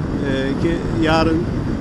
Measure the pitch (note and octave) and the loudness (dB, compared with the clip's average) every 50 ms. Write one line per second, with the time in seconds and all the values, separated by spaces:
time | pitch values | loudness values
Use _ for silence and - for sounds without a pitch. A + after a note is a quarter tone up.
0 | - - - - C#3+ C#3 C3+ C3+ C3+ C3+ C3+ - - E3 E3 - - - - E3 | -4 -4 -2 -2 -2 -2 -2 -2 -2 -2 -2 0 0 0 0 0 -2 -2 0 0
1 | D#3+ D#3 D#3+ D#3+ D#3+ E3 D#3+ D#3+ F3 - - - - - - - | 2 4 4 4 4 4 2 2 0 -2 -2 -2 -2 -2 -4 -4